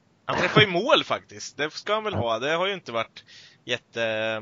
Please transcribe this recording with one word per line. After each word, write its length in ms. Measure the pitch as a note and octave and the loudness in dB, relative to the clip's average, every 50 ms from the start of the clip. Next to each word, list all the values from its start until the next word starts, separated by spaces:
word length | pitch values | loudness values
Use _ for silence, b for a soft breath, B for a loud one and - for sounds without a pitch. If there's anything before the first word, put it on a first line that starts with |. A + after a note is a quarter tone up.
| _ _ _ _ _ | _ _ _ _ _
Han 120 | - C#3 D#3 | -4 -2 0
träffar 240 | F3 F3+ - G#3+ | 0 4 6 6
ju 60 | G#3+ G3 | 6 6
mål 360 | F3 F3+ G#3+ D4 D4 E3+ C3+ | 4 0 4 4 4 4 4
faktiskt. 540 | - B2 G2+ F#2+ - G2+ G#2 - - - - | 0 -4 -4 -4 -10 -14 -14 -14 -14 -6 -6
Det 160 | D3 D#3 - | -6 -6 -6
ska 200 | - - - G#3 | -8 -4 -2 -2
han 100 | A3 G#3+ | -2 -2
väl 100 | G#3+ F#3 | -2 -4
ha. 260 | - A#2+ A#2 A2+ A2+ | -2 0 0 0 0
Det 100 | B2 D3 | 0 0
har 160 | D#3+ E3+ F#3 G3 | 0 0 0 0
ju 60 | G3+ | -2
inte 180 | F3 - - | -4 -8 -4
varit 320 | A#2 A2+ A2+ - _ - - b b b b b b b _ | -4 -4 -4 -4 _ -18 -20 b b b b b b b _
jätte... 360 | - B2 A2+ - _ - A#2 A#2 A2+ A2 A2 A2 A2 A2 A2 | -4 -4 -4 -4 _ -4 -2 -2 0 0 0 0 -2 -2 -4